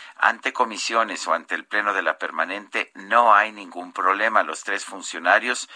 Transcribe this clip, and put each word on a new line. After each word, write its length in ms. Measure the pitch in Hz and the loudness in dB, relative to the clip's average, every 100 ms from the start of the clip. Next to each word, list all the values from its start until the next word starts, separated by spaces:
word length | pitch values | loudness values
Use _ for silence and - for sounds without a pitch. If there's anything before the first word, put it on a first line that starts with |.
| - - | -14 0
Ante 360 | - 113 131 | 0 2 -4
comisiones 760 | - 117 101 - 113 110 90 87 | -2 -2 -2 -2 0 0 -2 -2
o 60 | |
ante 200 | 82 - | -2 -2
el 120 | 85 - | -8 -4
Pleno 260 | 104 104 | -2 0
de 80 | 95 | 0
la 160 | 82 78 | 0 -2
Permanente, 760 | 76 80 82 98 101 117 - | -4 -4 -4 -4 -6 -6 -6
no 400 | - 98 117 120 | -10 0 4 6
hay 180 | 101 107 | 6 4
ningún 400 | 104 92 87 90 | -2 -14 -12 -12
problema. 500 | 87 92 98 110 107 | -2 0 2 2 2
Los 200 | 80 80 | 2 -4
tres 220 | - 98 - | -6 -6 -8
funcionarios, 840 | 98 90 85 85 104 120 123 - | -12 -10 -4 2 4 2 -6 -8